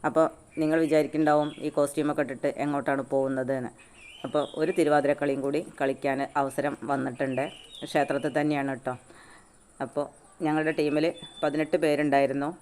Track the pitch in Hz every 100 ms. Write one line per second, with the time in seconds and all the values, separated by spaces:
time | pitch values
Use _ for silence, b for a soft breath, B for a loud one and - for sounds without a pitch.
0 | 151 143 160 - - - 156 160 160 156
1 | 143 151 151 151 147 151 151 147 143 156
2 | 147 147 135 135 143 139 147 143 139 139
3 | 127 139 135 131 127 131 123 - B -
4 | - - 127 151 139 - 160 180 151 147
5 | 139 143 143 139 139 151 185 - 139 135
6 | 139 135 139 147 139 131 143 147 151 139
7 | 131 123 139 127 151 - - - - 151
8 | 139 139 151 147 151 147 139 131 - 123
9 | - B B B B - _ - 135 -
10 | 143 - - - 156 156 156 156 151 151
11 | 160 - - - 151 147 156 170 156 147
12 | 151 139 135 139 143 180